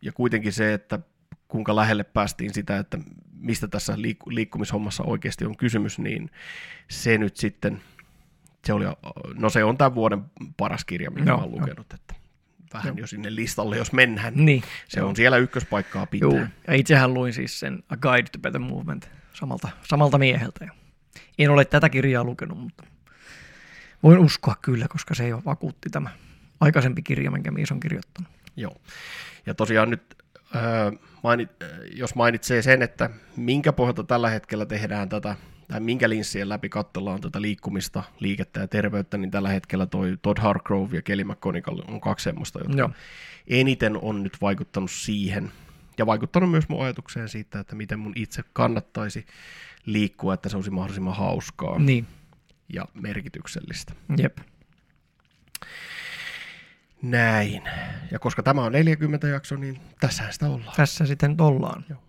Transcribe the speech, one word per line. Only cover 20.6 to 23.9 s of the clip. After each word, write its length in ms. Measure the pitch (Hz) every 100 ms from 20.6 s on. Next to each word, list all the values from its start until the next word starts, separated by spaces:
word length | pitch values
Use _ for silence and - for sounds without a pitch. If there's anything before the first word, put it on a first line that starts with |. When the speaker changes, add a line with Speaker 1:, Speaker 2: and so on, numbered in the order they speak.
Speaker 2:
Ja 60 | - - - _ _ - - -
en 120 | 147
ole 140 | 143
tätä 240 | 139 147 156
kirjaa 360 | 131 135 127
lukenut, 340 | 120 123 - -
mutta 260 | 247 - - _ _ _ - - - - - - -